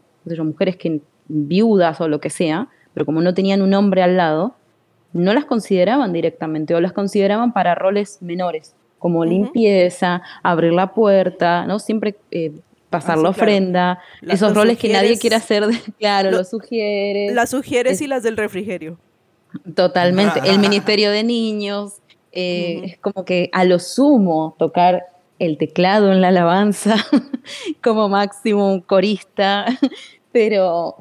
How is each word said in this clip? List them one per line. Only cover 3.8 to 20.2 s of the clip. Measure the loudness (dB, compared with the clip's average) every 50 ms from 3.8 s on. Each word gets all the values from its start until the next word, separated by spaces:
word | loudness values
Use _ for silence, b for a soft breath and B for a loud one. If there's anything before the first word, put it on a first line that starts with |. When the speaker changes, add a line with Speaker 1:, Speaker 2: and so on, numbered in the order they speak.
| 2 2 2 2 2
Speaker 1:
al | 2 2
lado, | 2 2 0 0 -2 -2 -4 -6 _ _ _ _ _ _ _ _ _ _ _ -4
no | -2 0 2 2
las | 0 0
consideraban | -2 -4 -4 -2 0 2 2 2 2 2 0 0 0 -2
directamente | -2 -2 -4 -4 -6 -8 -6 -4 -6 -2 -2 0
o | 0
las | 0 -2
consideraban | -2 -4 -6 -2 0 0 2 2 2 0 0 0 0
para | 0 0 0 0
roles | 0 0 0 0 0 -4 -6 -10 _
menores, | -12 -10 -6 -4 -4 -6 -6 -8 -12 -16 _ _ _ _ _ _
como | -2 0 0 2
Speaker 2:
Ujú. | 0 2
Speaker 1:
limpieza, | 0 0 0 -2 0 2 2 4 4 4 2 2 0 -2 -2 -2 -2 -4 B B B B B
abrir | 0 0 2 2 2 2
la | 2 0 0 0
puerta, | 2 2 4 4 4 2 0 -2 0 0 0 0 0 -2
¿no? | -4 -6 -6
Siempre, | -4 -4 -4 -2 -4 -4 -6 -8 _ _
eh, | -6 -6 -6 -6 -8 -12 _ _ _ _ _ _
pasar | -6 -4 -2 -2 0
Speaker 2:
Ah, |
sí, | 2 2
Speaker 1:
la | 2 2
Speaker 2:
claro. | 2 2
Speaker 1:
ofrenda, | 2 2 2 0 0 0 0 0 0 -2 B B B B B
Speaker 2:
La, | B -4 0
Speaker 1:
esos | 2 2 2
Speaker 2:
los | 4
Speaker 1:
roles | 4 4 2 2
que | 0 0 0
nadie | 2 2 4 2 2
Speaker 2:
sugieres. | 0
Speaker 1:
quiere | 0 0 0
hacer, | 0 0 0 -2 0 0
de, | 0 -2 -4 -6 -14 -10
<laughs> | _
claro, | -2 0 0 2 0 0
Speaker 2:
Lo, | 0 -2
Speaker 1:
los | -2 -4
sugieres. | -10 -12 -10 -6 -6 -4 -2 -2 -2 -2 -2 -2 -2 -2 -4 -2 0
Speaker 2:
las | 0 0 0
sugieres | -2 -6 -6 -4 -4 -2 0 0 -2
Speaker 1:
Es | -2
Speaker 2:
y | -4
las | -4 -4 -2 -2
del | -4 -4
refrigerio. | -4 -6 -6 -6 -10 -8 -8 -10 -10 -10 -14 -16 -18 _ _ _ _ _ _ _ _ _ _ -18 -16 -16 -6 0
Speaker 1:
Totalmente. | 0 0 2 2 2 2 2 4 4